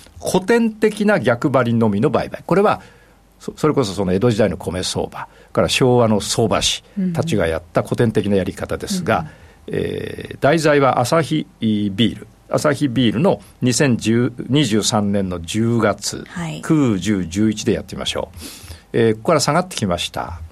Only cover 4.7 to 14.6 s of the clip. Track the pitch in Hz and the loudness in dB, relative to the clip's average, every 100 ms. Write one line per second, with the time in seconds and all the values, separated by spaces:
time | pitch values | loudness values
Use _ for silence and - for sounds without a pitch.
4.7 | 87 92 - - - - - - - 85 | -4 -4 -4 -6 -8 -16 -18 -6 0 0
5.7 | - 135 123 113 107 101 - 113 95 - | 2 4 4 4 2 0 0 0 0 0
6.7 | - - - 185 165 165 107 82 80 - | -4 -6 -4 -2 -2 -2 0 0 -2 -4
7.7 | - - 117 120 110 107 98 92 82 - | -4 -2 0 0 0 0 0 -2 -6 -8
8.7 | 80 - 190 170 104 82 - - - - | -8 -6 -4 0 0 -2 -10 -20 -20 -10
9.7 | - - 50 - - - - 135 165 151 | -6 -4 -6 -8 -10 -14 -2 0 2 4
10.7 | 143 135 - 120 165 156 156 - - 113 | 4 4 2 2 0 0 -4 -6 -4 -2
11.7 | 104 104 95 110 - - - - 131 151 | 0 0 0 -2 -2 -12 -20 -4 0 0
12.7 | 143 147 120 120 98 185 139 - - 123 | 0 0 2 2 2 2 0 -4 -4 -2
13.7 | 123 147 117 104 117 123 - - 135 | 2 2 2 2 2 0 -4 -2 0